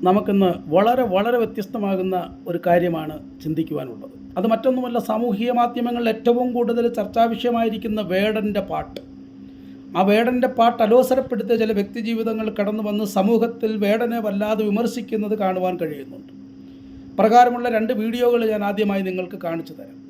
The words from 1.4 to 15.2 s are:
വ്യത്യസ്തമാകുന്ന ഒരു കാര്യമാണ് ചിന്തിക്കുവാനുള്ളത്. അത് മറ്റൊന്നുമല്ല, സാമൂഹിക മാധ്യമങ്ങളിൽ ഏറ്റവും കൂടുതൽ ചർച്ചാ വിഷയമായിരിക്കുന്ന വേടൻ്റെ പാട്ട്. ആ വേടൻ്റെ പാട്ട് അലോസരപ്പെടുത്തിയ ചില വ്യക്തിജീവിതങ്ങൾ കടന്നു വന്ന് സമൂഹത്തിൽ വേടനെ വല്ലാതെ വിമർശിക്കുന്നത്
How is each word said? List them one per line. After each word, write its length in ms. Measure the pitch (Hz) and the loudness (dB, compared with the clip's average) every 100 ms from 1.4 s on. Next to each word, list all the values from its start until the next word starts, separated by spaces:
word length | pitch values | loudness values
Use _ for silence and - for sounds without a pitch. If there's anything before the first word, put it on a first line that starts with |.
വ്യത്യസ്തമാകുന്ന 760 | 220 - 196 226 202 190 185 185 170 - - | 0 -4 -8 -4 -2 -2 -2 -4 -6 -12 -8
ഒരു 100 | 170 175 | -4 2
കാര്യമാണ് 500 | 175 175 165 156 151 - - | 4 4 -2 -6 -10 -16 -12
ചിന്തിക്കുവാനുള്ളത്. 680 | 151 156 160 147 135 113 - - - - | -6 -4 -4 -4 -6 -12 -16 -18 -10 -2
അത് 80 | 220 | 0
മറ്റൊന്നുമല്ല, 460 | 226 262 254 247 233 233 | 2 2 0 -2 -4 -2
സാമൂഹിക 440 | 220 240 196 240 240 | -2 0 0 0 2
മാധ്യമങ്ങളിൽ 520 | 240 240 240 240 233 | 0 0 -2 0 0
ഏറ്റവും 340 | 220 240 240 247 240 | 0 2 2 2 0
കൂടുതൽ 300 | 240 233 240 226 | 0 2 0 -2
ചർച്ചാ 260 | 196 233 226 | -4 2 2
വിഷയമായിരിക്കുന്ന 720 | 220 240 233 226 214 226 214 185 | 2 0 0 0 -2 -4 -4 -2
വേടൻ്റെ 500 | 185 208 220 214 202 - | 0 0 0 -2 -2 -4
പാട്ട്. 320 | 156 143 - - - - - - - - - - 170 | -6 -8 -14 -16 -20 -20 -20 -20 -20 -20 -20 -8 0
ആ 60 | 190 | 4
വേടൻ്റെ 400 | 208 233 247 254 254 | 4 4 2 0 4
പാട്ട് 220 | 233 233 214 | 2 4 4
അലോസരപ്പെടുത്തിയ 680 | 240 262 262 262 220 190 226 | 6 6 0 0 -4 0 0
ചില 120 | 226 202 | 2 0
വ്യക്തിജീവിതങ്ങൾ 680 | 202 233 220 226 226 220 214 208 | -2 -4 -4 -2 -2 -2 -4 -2
കടന്നു 240 | 202 214 208 | -2 -2 -2
വന്ന് 180 | 208 208 202 | -2 0 2
സമൂഹത്തിൽ 560 | 196 202 233 233 220 220 202 | 4 4 2 0 -4 0 2
വേടനെ 340 | 220 233 233 214 | 2 0 -2 -2
വല്ലാതെ 340 | 196 214 220 214 | -2 0 0 0
വിമർശിക്കുന്നത് 680 | 202 233 254 208 220 | 0 0 -4 -4 -4